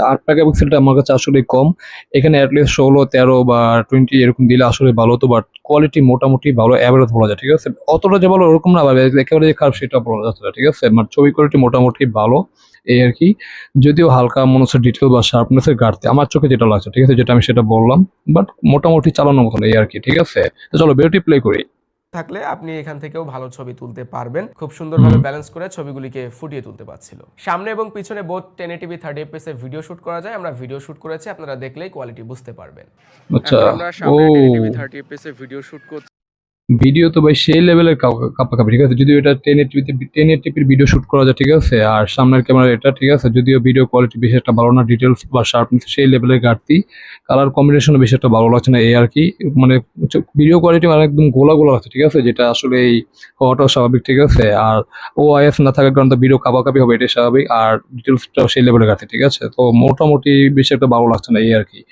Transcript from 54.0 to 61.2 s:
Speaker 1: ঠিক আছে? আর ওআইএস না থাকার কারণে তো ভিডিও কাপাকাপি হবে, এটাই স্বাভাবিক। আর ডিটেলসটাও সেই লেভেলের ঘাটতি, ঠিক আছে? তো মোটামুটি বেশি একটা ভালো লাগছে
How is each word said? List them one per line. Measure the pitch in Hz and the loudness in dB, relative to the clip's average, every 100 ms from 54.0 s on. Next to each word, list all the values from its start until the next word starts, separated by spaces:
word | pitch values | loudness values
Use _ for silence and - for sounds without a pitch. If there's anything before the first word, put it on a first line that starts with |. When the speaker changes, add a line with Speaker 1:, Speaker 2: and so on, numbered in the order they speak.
| - | 0
Speaker 1:
ঠিক | 135 143 | 0 2
আছে? | - 110 104 110 | 2 2 0 0
আর | 110 - - - - | -2 -4 -14 -12 -2
ওআইএস | 147 147 147 - 139 | 0 4 2 2 0
না | 135 | 2
থাকার | 135 | 0
কারণে | 135 135 | 2 2
তো | 127 | 2
ভিডিও | 131 131 | 2 2
কাপাকাপি | - 127 123 135 | 0 -2 0 0
হবে, | 123 113 | 2 0
এটাই | 123 | -2
স্বাভাবিক। | - 120 127 - 117 | -2 0 0 0 -2
আর | 110 110 - 127 | 0 -2 -6 -12
ডিটেলসটাও | 120 127 - - 123 | -2 -4 -2 -2 -2
সেই | - 123 | 0 2
লেভেলের | 117 107 | 2 2
ঘাটতি, | 101 104 | -2 -6
ঠিক | 117 135 | -4 -2
আছে? | - 113 | -2 -8
তো | - 123 117 | -2 0 2
মোটামুটি | 127 131 156 143 143 139 139 139 | 2 0 0 0 0 2 2 0
বেশি | 131 135 | 0 0
একটা | 131 | 0
ভালো | 120 120 | 0 0
লাগছে | 110 | -2